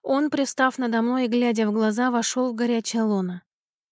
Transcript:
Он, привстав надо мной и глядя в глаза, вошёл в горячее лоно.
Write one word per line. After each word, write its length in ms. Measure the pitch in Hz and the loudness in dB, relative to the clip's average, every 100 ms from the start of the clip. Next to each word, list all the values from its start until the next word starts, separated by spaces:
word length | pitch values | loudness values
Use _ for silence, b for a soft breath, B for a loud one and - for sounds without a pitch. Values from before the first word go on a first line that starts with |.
Он, 280 | - 269 302 | -2 0 0
привстав 480 | 285 269 - 262 262 | 0 -2 0 0 0
надо 240 | 247 226 | -2 0
мной 240 | 233 254 247 | 0 0 0
и 20 | |
глядя 400 | 240 240 226 214 | 2 2 2 0
в 40 | |
глаза, 380 | 214 220 214 254 | 2 0 2 0
вошёл 420 | 240 226 254 254 | 0 0 -2 -2
в 20 | |
горячее 480 | 226 240 233 - 226 | -2 0 0 -2 0
лоно. 400 | 220 202 180 180 - _ _ _ _ | 2 0 -2 -6 -14 _ _ _ _